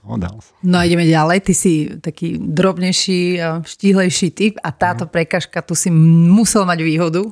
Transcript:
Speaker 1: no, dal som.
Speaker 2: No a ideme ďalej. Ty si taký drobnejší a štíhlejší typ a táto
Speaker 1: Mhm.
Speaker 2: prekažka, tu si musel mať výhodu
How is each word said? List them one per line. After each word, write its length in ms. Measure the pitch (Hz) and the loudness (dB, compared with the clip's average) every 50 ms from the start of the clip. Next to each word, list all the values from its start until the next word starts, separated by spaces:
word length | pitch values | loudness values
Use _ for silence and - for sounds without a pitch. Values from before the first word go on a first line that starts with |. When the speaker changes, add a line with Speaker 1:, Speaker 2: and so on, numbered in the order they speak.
Speaker 1:
no, 140 | _ 104 117 | _ -10 -8
dal 180 | 113 87 87 - | -8 -8 -8 -10
som. 180 | 113 - _ _ _ - | -14 -20 _ _ _ -2
Speaker 2:
No 160 | 180 180 180 | 0 2 2
a 60 | 175 | 2
ideme 200 | 170 175 170 170 | 2 2 2 2
ďalej. 340 | 160 160 160 151 160 175 196 190 | 2 4 2 2 2 0 0 0
Ty 100 | - 180 | 0 -2
si 200 | - - 196 165 156 151 - - | 0 2 0 0 0 -2 -4 -8
taký 460 | 156 - 165 151 - 170 165 175 160 | -10 -10 -10 -8 -8 -8 -6 -6 -6
drobnejší 840 | - 170 160 151 185 190 180 170 180 185 185 - - - 185 180 180 180 180 | -6 -4 -2 0 0 0 0 -2 -2 -2 -2 -2 -2 -2 -2 -2 0 -2 -2
a 120 | 175 170 165 160 165 | -2 -4 -4 -6 -6
štíhlejší 680 | 160 - - - - 196 190 196 185 180 - - - 165 | -8 -12 -10 -2 0 2 2 2 2 0 0 -2 -4 -4
typ 240 | - - 196 220 208 - | -2 -2 -2 -2 -2 -4
a 120 | - 160 | -8 -10
táto 340 | 135 - 185 175 175 120 180 | -6 -2 -2 -2 -2 -4 -6
Speaker 1:
Mhm. 60 | 160 | -4
Speaker 2:
prekažka, 480 | - 175 165 - - 180 151 - - 170 | -4 -4 -2 -2 -2 -4 -6 -6 -8 -10
tu 140 | - - 170 | -8 -6 -6
si 160 | - - 190 | -4 -2 2
musel 760 | 170 160 160 165 165 165 170 170 185 214 233 - - 220 196 | 4 4 6 6 6 6 6 6 4 4 4 2 2 0 0
mať 160 | 180 175 165 | 0 0 -2
výhodu 400 | 160 165 156 160 175 165 160 175 202 226 | -2 -2 0 0 0 0 -2 -2 -4 -6